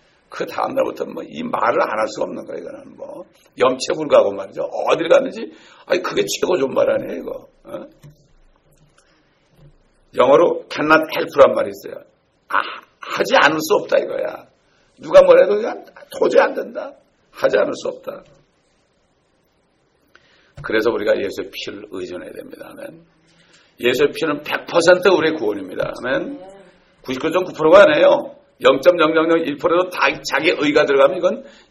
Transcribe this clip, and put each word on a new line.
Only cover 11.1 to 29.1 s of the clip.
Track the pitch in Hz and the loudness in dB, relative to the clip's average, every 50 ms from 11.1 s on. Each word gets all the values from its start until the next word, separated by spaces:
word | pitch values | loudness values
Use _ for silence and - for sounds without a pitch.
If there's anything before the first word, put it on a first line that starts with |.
| - | -4
help란 | - - - - 143 131 - - | -4 -6 0 6 6 6 6 6
말이 | - 101 101 | 0 -4 -6
있어요. | 98 - - - - - - _ _ _ _ _ _ _ _ - | -8 -12 -16 -16 -16 -18 -20 _ _ _ _ _ _ _ _ -4
아, | - - - - - - - _ _ _ | -4 -4 -4 -4 -10 -16 -20 _ _ _
하지 | - - - - - - 247 | -14 -8 -6 -4 -2 2 2
않을 | - 139 147 156 156 | 4 4 2 2 -2
수 | - - - | -2 0 -2
없다 | - - - - - | -2 0 0 0 -2
이거야. | - - - - - - - - - _ _ _ _ _ _ _ _ _ _ _ | 0 -2 -6 -8 -8 -8 -10 -12 -16 _ _ _ _ _ _ _ _ _ _ _
누가 | - 151 165 190 | -4 6 6 8
뭐래도 | 185 180 170 175 185 196 202 | 8 10 8 6 6 4 2
그냥 | 208 - - - - - - _ - - _ - - | 0 -2 -6 -8 -10 -14 -20 _ -20 -20 _ -4 -2
도저히 | - - 220 - | -2 0 2 0
안 | - - - | 0 -2 -4
된다. | - - - 240 302 - 277 - _ _ _ _ _ _ _ | -8 -10 -10 -10 -12 -12 -12 -16 _ _ _ _ _ _ _
하지 | _ - - 135 - | _ -4 -2 0 0
않을 | - - - 127 | 0 -2 -2 -6
수 | - - - | -8 -10 -10
없다. | - - - - - - - _ _ _ _ _ _ _ _ _ _ _ _ _ _ _ _ _ _ _ _ _ _ _ _ _ _ _ _ _ _ _ _ _ _ _ _ _ _ _ _ _ _ _ _ _ _ - - | -12 -12 -14 -16 -16 -16 -20 _ _ _ _ _ _ _ _ _ _ _ _ _ _ _ _ _ _ _ _ _ _ _ _ _ _ _ _ _ _ _ _ _ _ _ _ _ _ _ _ _ _ _ _ _ _ -14 -6
그래서 | - 107 110 107 120 | -2 -2 0 0 0
우리가 | 107 104 101 107 107 | -2 0 0 0 0
예수의 | 120 107 92 - 104 92 - | 0 -2 -6 -8 -10 -12 -12
피를 | - - - - 104 101 - - | -14 -14 -14 -14 -14 -14 -16 -14
의존해야 | 92 92 92 85 90 90 90 - | -12 -12 -10 -10 -12 -14 -14 -16
됩니다. | - - - - - - - - | -16 -18 -18 -18 -18 -18 -18 -18
아멘. | - - - - - - _ _ _ _ _ _ _ _ _ _ _ _ _ _ _ - | -16 -16 -16 -16 -18 -20 _ _ _ _ _ _ _ _ _ _ _ _ _ _ _ -2
예수의 | 117 123 131 139 147 143 | 0 0 2 2 2 0
피는 | - - 160 156 147 143 - | 0 -2 -4 -4 -4 -6 -6
백 | - - - - | -6 -8 -8 -6
퍼센트 | - - 170 160 180 180 180 175 196 | -2 0 4 4 6 4 6 4 4
우리의 | 180 156 156 156 - | 4 4 2 0 -2
구원입니다. | - 113 104 101 98 92 - - - - - - - | -2 -4 -4 -4 -6 -10 -8 -8 -6 -6 -6 -8 -8
아멘. | 117 123 139 165 175 285 - - - - - - - - _ _ _ _ _ _ - | -6 -4 -4 -4 -4 -8 -10 -14 -16 -20 -20 -20 -20 -20 _ _ _ _ _ _ -10
구십구 | - 131 131 151 156 | -10 -8 -4 -4 -2
점 | 160 180 185 | -2 -2 -2
구 | 156 143 | -4 -4
프로가 | - 156 156 175 202 196 | -2 4 8 8 8 8
아니에요. | 156 147 - 277 - - - - - - - _ _ _ _ | 8 6 4 4 4 4 2 0 -8 -16 -20 _ _ _ _
영점영영영일 | 117 127 139 135 - 175 - 160 156 156 | 2 2 2 6 4 4 4 4 2 2